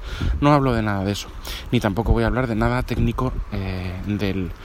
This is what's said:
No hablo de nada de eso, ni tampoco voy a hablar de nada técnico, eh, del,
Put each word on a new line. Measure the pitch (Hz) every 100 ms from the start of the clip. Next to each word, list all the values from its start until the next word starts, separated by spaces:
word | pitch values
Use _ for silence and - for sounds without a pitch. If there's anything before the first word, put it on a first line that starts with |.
| - - - -
No | 143
hablo | 147 135
de | 117
nada | 107 98
de | 95
eso, | 101 - - - - -
ni | 120
tampoco | 107 92 113
voy | 113
a | 113
hablar | 113 127
de |
nada | 107 117 123
técnico, | - 113 117 127 127 - -
eh, | 101 95 92 92 95 92
del, | 104 101 95 87 -